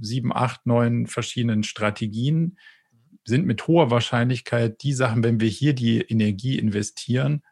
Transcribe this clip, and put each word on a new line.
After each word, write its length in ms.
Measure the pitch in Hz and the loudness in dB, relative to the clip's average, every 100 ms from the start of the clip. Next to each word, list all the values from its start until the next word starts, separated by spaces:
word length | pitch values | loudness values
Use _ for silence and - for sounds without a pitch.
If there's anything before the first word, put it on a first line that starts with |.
sieben, 300 | 107 127 120 - | -6 -4 -2 0
acht, 320 | 123 - - | -2 -2 0
neun 400 | 120 117 120 117 | 2 2 0 -2
verschiedenen 560 | - 120 123 117 107 | -6 -6 -4 0 0
Strategien 960 | 104 - 104 104 110 110 131 160 165 - - - _ _ _ - | -2 -2 -4 -2 -4 -2 0 0 -2 -6 -20 -20 _ _ _ -16
sind 220 | - 127 185 | -2 0 0
mit 220 | 107 - | -2 2
hoher 240 | 170 143 | 4 4
Wahrscheinlichkeit 920 | 120 - 120 120 123 - 120 117 107 | 2 2 0 0 -2 -2 0 0 -2
die 100 | 143 | -4
Sachen, 300 | 131 127 113 | 0 0 2
wenn 160 | 113 113 | 2 2
wir 80 | 110 | 0
hier 240 | 98 143 | 2 0
die 260 | 127 117 113 | 2 2 0
Energie 560 | - 113 107 98 127 135 | 0 0 0 0 -2 -2
investieren, 840 | 110 101 104 - - 123 139 147 _ | 0 -2 -4 -8 -4 -2 0 -2 _